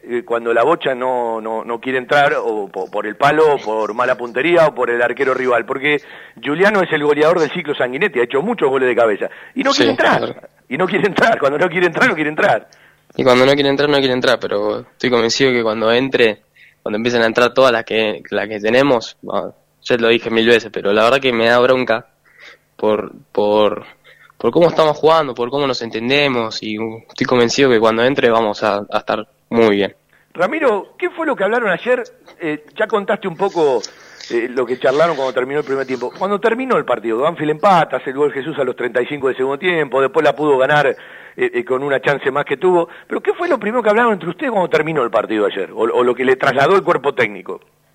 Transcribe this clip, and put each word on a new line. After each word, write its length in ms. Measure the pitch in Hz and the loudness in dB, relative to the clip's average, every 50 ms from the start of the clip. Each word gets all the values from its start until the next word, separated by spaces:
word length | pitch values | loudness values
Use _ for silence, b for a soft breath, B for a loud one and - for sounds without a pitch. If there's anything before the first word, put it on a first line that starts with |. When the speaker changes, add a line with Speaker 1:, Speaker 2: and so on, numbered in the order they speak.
| - | -10
Speaker 1:
eh, 200 | 117 120 120 - | -6 -6 -6 -4
cuando 280 | - 117 117 117 117 117 | -4 -4 -4 -2 0 2
la 100 | 117 117 | 2 4
bocha 300 | 143 170 147 - 147 131 | 2 2 0 0 -4 -4
no, 440 | 120 127 131 127 123 120 117 113 110 | -2 -4 -4 -2 -2 -2 -4 -4 -6
no, 240 | 107 110 110 110 - | -6 -6 -6 -6 -6
no 160 | 113 117 113 | -6 -8 -8
quiere 200 | - 131 131 131 | -6 -4 -4 -4
entrar, 340 | 123 107 151 143 143 147 151 | -2 0 2 2 4 2 2
o 300 | 131 101 117 110 107 98 | -2 -2 -4 -4 -4 -6
po-, 220 | 92 - 98 92 90 | -8 -8 -10 -10 -6
por 160 | - 104 104 | -6 -6 -6
el 80 | 107 104 | -6 -4
palo, 380 | - 135 143 151 156 156 151 143 | 0 0 2 4 4 4 4 4
o 20 | 127 | 0
por 340 | - 107 110 110 110 104 107 | -2 -4 -2 -2 -2 -4 -2
mala 220 | 120 123 127 127 | -2 0 0 0
puntería, 500 | 110 120 120 110 123 139 170 175 170 160 | -2 -4 -8 -4 -2 0 2 4 4 4
o 80 | 151 120 | 4 2
por 140 | 120 123 117 | 0 -2 -2
el 120 | 120 117 | 0 0
arquero 320 | 120 120 120 120 139 131 131 | 0 -2 0 0 0 0 0
rival, 320 | 127 127 127 120 117 110 | 0 0 0 0 0 0
porque 360 | 110 135 135 131 147 147 139 B B B B B B B | -4 -6 -4 -2 -2 -2 -2 B B B B B B B
Giuliano 460 | B - 135 147 165 190 208 214 196 | B -6 -6 0 2 2 2 4 2
es 100 | 175 - | 0 0
el 120 | 156 151 147 | 0 -2 2
goleador 360 | 151 147 147 151 156 175 170 | 2 2 4 4 2 4 2
del 120 | 156 135 | 0 -2
ciclo 220 | - 180 156 147 135 | -2 -6 -6 -6 -4
Sanguinetti, 440 | - 139 123 127 135 202 196 156 123 | -2 -2 -4 -2 -2 -2 -2 0 0
ha 40 | 120 | -2
hecho 180 | 120 131 135 | 0 0 -2
muchos 260 | - 226 240 175 160 135 | -2 -2 -2 0 0 0
goles 200 | 135 135 131 127 | 2 2 0 2
de 60 | 117 | 2
cabeza, 340 | 113 117 110 101 - - - B B B B B | 2 2 2 2 -2 -4 -8 B B B B B
y 80 | 254 - | -2 -2
no 80 | 269 | 0
Speaker 2:
Sí, 60 | 277 | 2
Speaker 1:
quiere 140 | - - - | 2 2 2
entrar, 260 | - - 311 339 220 123 | 2 0 0 0 0 0
Speaker 2:
claro. 280 | 113 110 - - - - _ _ _ | -2 -4 -8 -12 -18 -20 _ _ _
Speaker 1:
y 100 | - - | -10 -4
no 80 | 147 185 | -2 -2
quiere 200 | 170 196 185 170 | 0 0 0 0
entrar, 320 | 202 156 - 247 226 226 - | 0 0 2 2 2 2 2
cuando 180 | 147 135 143 151 | 0 0 0 2
no 100 | 180 185 | -2 0
quiere 160 | 160 185 180 | 0 0 0
entrar, 240 | 170 156 - 240 254 | 0 2 2 0 0
no 60 | 190 | 0
quiere 140 | 156 151 147 | 0 -2 -4
entrar. 380 | 156 - 208 185 120 107 - _ b b b b b b b b - | -2 0 0 0 0 0 -2 _ b b b b b b b b -6
Speaker 2:
Y 80 | - 131 | 0 2
cuando 220 | 131 123 127 127 | 4 6 6 6
no 80 | 135 143 | 4 4
quiere 160 | 147 139 139 | 2 2 0
entrar, 200 | 139 139 143 147 | 0 0 0 2
no 80 | 147 139 | 2 2
quiere 140 | 135 131 127 | 2 2 0
entrar, 240 | 127 127 135 117 - | 0 2 0 0 0
pero 400 | 95 - 104 101 104 107 107 113 | -2 -4 -4 -2 -2 -2 -4 -6
estoy 300 | 123 - _ - - 127 | -8 -14 _ -4 -2 0
convencido 420 | 123 117 113 117 - - 135 131 | 2 2 2 0 0 2 0 2
que 120 | 123 120 113 | 2 0 0
cuando 280 | 110 107 113 110 113 117 | -2 -2 0 0 2 2
entre, 480 | 123 135 135 127 123 120 110 101 - _ _ b b b b b b - | 2 0 0 2 2 2 2 2 -2 _ _ b b b b b b -8
cuando 140 | - 104 | -6 -4
empiecen 240 | 104 117 123 120 117 | -2 -2 0 0 2
a 60 | 113 | 2
entrar 260 | 113 107 120 123 120 - | 2 2 2 2 2 4
todas 180 | 131 131 131 | 4 4 4
las 140 | 117 113 113 | 4 2 -2
que, 360 | - 104 110 110 107 92 71 - - | -2 -2 -2 0 -2 -4 -6 -8 -6
las 180 | 101 101 101 107 | -6 -4 -4 -4
que 100 | 110 104 | -6 -4
tenemos, 580 | 101 110 120 127 139 143 127 113 - - - _ | -2 -2 0 2 2 2 2 0 -2 -6 -18 _
bueno, 340 | - 98 98 101 87 98 - _ _ _ _ _ | -12 -8 -6 -6 -6 -8 -14 _ _ _ _ _
ya 140 | - - 131 | -6 -4 -2
lo 120 | 117 113 113 | 0 2 2
dije 200 | 120 117 - 120 | 2 2 0 -2
mil 160 | 113 113 113 | -2 0 4
veces, 240 | 117 120 110 113 104 - | 4 4 2 2 -2 -10
pero 180 | 90 90 98 | -6 -2 0
la 120 | 104 107 110 | 2 2 4
verdad 140 | 117 131 139 | 4 2 2
que 100 | 135 131 | 0 0
me 140 | 120 113 113 | 0 2 2
da 120 | 117 120 123 | 4 4 4
bronca 480 | 123 127 131 127 123 117 113 120 - _ _ _ B B B B B B B B B _ _ | 4 4 2 2 2 0 -2 -2 -4 _ _ _ B B B B B B B B B _ _
por, 380 | - 107 107 107 104 104 - - - - _ | -4 0 0 0 0 -2 -8 -12 -18 -18 _
por, 540 | - - 104 104 104 107 107 101 101 - - B B B B B B B B B B | -4 -2 0 2 2 4 2 2 0 -2 -10 B B B B B B B B B B
por 140 | - - 120 | -4 -2 0
cómo 160 | 120 165 175 | 2 4 4
estamos 300 | 160 - - 160 151 147 | 4 4 4 2 2 2
jugando, 360 | - - 156 160 165 151 135 117 | 2 2 4 4 4 2 0 -4
por 160 | 120 120 120 | -4 -4 -4
cómo 160 | 139 143 143 | -2 -2 -2
nos 160 | 135 123 - | -2 -2 -4
entendemos, 800 | 120 113 110 113 113 123 139 147 147 139 127 120 113 110 107 - | -6 -6 -6 -4 -2 0 0 2 2 0 0 0 -2 -4 -6 -8
y 140 | 110 110 107 107 113 113 113 113 - | -8 -8 -6 -6 -6 -8 -10 -12 -18
estoy 180 | _ - - 131 | _ -6 -4 -2
convencido 440 | - 127 123 120 113 - - 139 131 | 2 4 4 4 2 4 2 4 4
que 100 | 120 107 | 4 4
cuando 240 | 113 113 110 113 117 | 4 4 2 4 2
entre 260 | 131 143 131 131 120 | 2 2 2 2 2
vamos 320 | 113 113 113 104 104 - 113 | 4 4 2 0 -2 -2 -2
a, 180 | 107 101 101 104 - | -2 -2 -2 -4 -4
a 60 | 104 | -6
estar 280 | 107 - - 110 107 107 _ _ _ _ - | -6 -4 -2 -4 -4 -4 _ _ _ _ -2
muy 280 | 117 117 113 110 101 | 2 4 4 4 4
bien. 180 | 101 95 92 - _ _ _ b b b b - | 2 0 -2 -4 _ _ _ b b b b -4
Speaker 1:
Ramiro, 640 | - 175 202 311 320 302 254 208 190 - - _ - | -2 -2 -2 -2 0 0 0 0 0 -4 -10 _ -6
¿qué 100 | 359 359 | -6 -6
fue 140 | 349 339 330 | -4 -4 -4
lo 120 | 302 247 | -4 -2
que 80 | 190 190 | -2 -2
hablaron 240 | 196 226 247 233 202 | -2 0 0 0 0
ayer? 340 | 175 160 - 233 247 247 220 - - _ _ - - - | -2 -2 0 -2 -2 -2 -2 -8 -14 _ _ -20 -16 -8
Eh, 240 | 170 156 151 147 - - - | -6 -6 -6 -6 -10 -14 -6
ya 80 | - 220 | -4 -4
contaste 440 | 208 220 202 196 202 208 202 - 185 | -2 -2 -2 -2 -2 -4 -4 -4 -8
un 80 | 165 | -4
poco, 440 | 147 190 196 - 175 156 139 127 110 - B B B B B B B B - | -2 -4 -2 0 2 2 2 2 0 -4 B B B B B B B B -4
eh, 180 | 123 117 113 127 | -4 -4 -4 -2
lo 160 | 120 131 123 | -2 -4 -2
que 120 | 113 127 | -2 -4
charlaron 380 | 123 - 135 131 151 165 170 160 | -2 0 0 2 2 2 2 2
cuando 160 | 131 135 131 117 | -2 -2 -2 -2
terminó 260 | 127 127 131 139 151 | -2 -4 -2 -4 -6
el 40 | 147 | -4
primer 220 | 135 135 135 135 | -2 -4 -4 -4
tiempo. 240 | 127 131 120 123 123 - - | -4 -6 -6 -6 -8 -6 -6
Cuando 180 | 190 196 208 190 | -4 -4 -4 0
terminó 340 | - 220 226 240 262 262 220 | 0 -2 -2 -2 -2 -2 0
el 80 | 160 135 | -2 0
partido, 360 | - 123 113 104 117 113 117 | -2 -4 -2 -2 -4 -2 0
Banfield 320 | 139 165 - 131 156 151 | -2 -2 -2 -2 -4 -4
empata, 440 | 156 151 - 202 185 165 151 - 131 | -2 0 2 4 4 4 2 0 -2
hace 140 | 131 - 147 | -6 -6 -6
el 80 | 131 | -2
gol 160 | 139 151 143 - | -2 -2 -2 -2
Jesús 260 | 135 127 160 143 139 | -4 -8 -8 -4 -4
a 60 | 135 | -4
los 100 | 127 117 | -4 -4
treinta 260 | - 120 123 110 123 | -4 -6 -4 -2 -2
y 40 | 120 | -2
cinco 220 | - 147 131 131 | -2 -4 -4 -2
del 100 | 131 123 | -2 -2
segundo 200 | - 131 135 139 | -2 -2 -4 -4
tiempo, 440 | 139 190 180 175 160 147 127 123 135 | -4 -2 -2 -2 -2 -2 -2 0 0
después 200 | 135 131 - 160 151 | 0 0 0 0 0
la 100 | 143 - | 0 0
pudo 220 | 143 151 151 139 | 0 2 2 4
ganar 360 | 127 131 139 151 147 143 139 - B B B B B B B B | 4 4 2 4 2 2 2 0 B B B B B B B B
eh, 140 | B 127 120 123 | B -2 -2 -2
eh, 120 | 123 117 | -2 -2
con 180 | - 131 127 143 | -2 -4 -2 -2
una 160 | 143 135 127 | -2 -2 0
chance 280 | - 151 143 127 - 143 | 0 0 -2 0 -2 -2
más 140 | 131 143 143 | -2 -2 -4
que 120 | - 143 | -4 -4
tuvo. 300 | - 185 185 180 170 170 170 B B B | 0 0 2 2 2 0 -2 B B B
Pero, 140 | B 220 240 | B -8 -4
¿qué 120 | - 381 415 | -2 -4 -4
fue 140 | - 349 | -2 -2
lo 120 | 349 302 226 | -2 -2 -2
primero 220 | 202 208 233 254 208 | -2 -2 -2 0 0
que 60 | 214 | 2
hablaron 240 | 208 226 247 233 214 | 2 2 2 2 0
entre 160 | 175 165 175 | -2 -4 -10
ustedes 220 | 160 - 311 262 | -8 -6 -4 -2
cuando 180 | 226 196 175 165 | -2 -2 -2 0
terminó 340 | - 156 156 160 160 143 120 | 0 0 0 0 -2 -2 -2
el 80 | 113 | 0
partido 340 | - 101 - 98 110 107 101 | 0 -2 0 0 0 0 0
ayer? 260 | 92 - 98 90 80 | 0 -2 -4 -8 -8
O, 120 | 95 110 110 | -4 -2 -2
o 200 | 117 - 123 123 | 0 2 2 2
lo 100 | 123 120 | 2 2
que 100 | 120 127 | 0 2
le 100 | 127 131 | 0 2
trasladó 400 | 131 - 139 123 135 139 160 196 | 2 2 0 2 2 2 4 4
el 80 | 190 165 | 2 2
cuerpo 300 | 175 160 151 123 143 135 | 2 -2 0 0 -2 -2
técnico. 480 | - 117 104 104 90 - - 90 - _ _ _ _ _ _ _ | -2 -2 -4 -4 -10 -12 -12 -14 -14 _ _ _ _ _ _ _